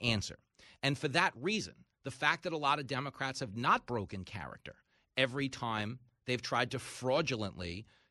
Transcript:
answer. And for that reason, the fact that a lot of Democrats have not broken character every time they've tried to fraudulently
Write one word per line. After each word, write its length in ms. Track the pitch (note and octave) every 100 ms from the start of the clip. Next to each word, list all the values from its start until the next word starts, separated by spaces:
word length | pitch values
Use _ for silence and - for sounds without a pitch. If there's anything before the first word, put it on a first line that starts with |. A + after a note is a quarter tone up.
answer. 360 | A#2+ A2 - - _ _ - -
And 160 | C#3 C#3+
for 100 | D3+
that 240 | D3+ F#3 A#2
reason, 380 | D#3+ G#3+ F2+ - - _
the 60 | -
fact 320 | - D3+ E3
that 100 | F3+
a 60 | D#3+
lot 200 | C#3 D3
of 80 | C3
Democrats 540 | C3 C#3 - C3+ C3
have 160 | A#2 G#2
not 300 | C#3 A#3+ -
broken 380 | A#2+ F#2+ G2+
character 500 | F2 - C2+ - - - _ _ _ -
every 320 | C3 C3+ C3+
time 500 | - A#2 A2 G#2 B2+ - _ -
they've 140 | B2
tried 300 | - B2 B2
to 80 | B2+
fraudulently 1040 | - - B2+ C#3+ E3 A#2+ G2+ - F2 F2 A2 _ _